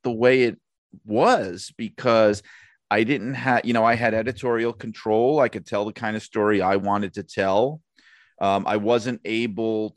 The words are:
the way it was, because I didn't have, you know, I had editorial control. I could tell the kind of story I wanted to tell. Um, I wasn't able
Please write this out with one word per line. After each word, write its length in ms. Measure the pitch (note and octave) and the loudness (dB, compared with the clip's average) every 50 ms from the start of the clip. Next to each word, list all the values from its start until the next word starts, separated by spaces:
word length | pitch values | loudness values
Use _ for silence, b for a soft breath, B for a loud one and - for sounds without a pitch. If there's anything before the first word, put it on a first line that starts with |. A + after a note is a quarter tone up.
| - | -6
the 80 | B2+ | -4
way 320 | A#2 A2 A#2+ B2+ C3 C3 B2 | 0 4 4 6 6 6 4
it 160 | A2+ - - _ _ _ _ _ _ - - - | 2 0 -4 _ _ _ _ _ _ -20 -18 -8
was, 680 | G#2+ G#2 A#2+ E3 A#3+ B3+ F3 G#2 F#2+ F2 F#2+ - - - | -2 0 2 4 4 2 2 0 -4 -8 -10 -14 -16 -12
because 680 | - A#2 G2+ - - - B2 A2+ A2+ A2 G#2 G#2 G2+ B B B B B B B B _ - | -10 -10 -10 -8 -2 0 2 4 6 6 4 4 0 B B B B B B B B _ -2
I 120 | G#2 G#2+ A2+ | 0 0 2
didn't 300 | A2+ D3 G#2+ G2+ B2+ C3+ | 0 0 -2 -4 -6 -8
have, 320 | B2 A#2+ C3+ B2 A#2 - | -4 0 0 0 2 2
you 80 | A#2+ A#2 | 0 0
know, 100 | A#2 A2 | 2 2
I 120 | A#2 A#2+ | 2 2
had 180 | A2+ A#2+ A2+ A2 | 2 0 0 0
editorial 600 | A2 A2 B2+ B2 - C3 B2 A#2 A2+ A#2 A#2 A#2 | 0 -2 -4 -6 -4 -2 -2 -2 0 -2 -2 -4
control. 640 | - - A2+ G#2+ - - A2 G#2+ A2 A#2+ C3 D3+ D3+ | -6 -12 -14 -12 -8 -2 0 2 2 2 2 2 2
I 100 | B2+ A2 | 0 0
could 160 | - G2+ - | -2 -8 -10
tell 200 | - A2 G2+ G#2 | -6 -4 -4 -4
the 80 | A2 G2+ | -4 -8
kind 220 | - A#2 G#2+ G#2+ | -8 -6 -6 -6
of 60 | G#2+ | -6
story 400 | - - - A2 G#2 G#2 G#2 F#2+ | -8 -6 -4 0 2 2 2 2
I 140 | F#2 F#2+ G2 | 2 2 0
wanted 400 | G2+ F#2+ G2+ G2+ G2+ G#2 F#2 - | 0 0 0 -2 -2 -2 -6 -8
to 80 | - - | -10 -12
tell. 580 | - - A2+ F#2+ F#2+ F#2+ G#2 B2 C#3 D#3 D#3 _ _ b b b b b b b b b b | -8 -4 -2 -2 0 2 2 0 0 -2 -8 _ _ b b b b b b b b b b
Um, 260 | F#2+ G2 G2 G2 G2 | -2 0 0 0 0
I 100 | - G#2+ | -2 -2
wasn't 440 | G#2+ G#2 A2 A#2+ A#2+ G#2 B2+ A#2+ G#2+ - | -2 0 0 0 0 0 -4 -8 -8 -6
able 640 | G#2 A2 A2+ A#2+ A2+ F#2+ A2+ A2+ A2+ A2 A2 A2 G#2 - | -6 -4 -4 -4 -4 -4 -4 -4 -2 -2 -2 -4 -6 -8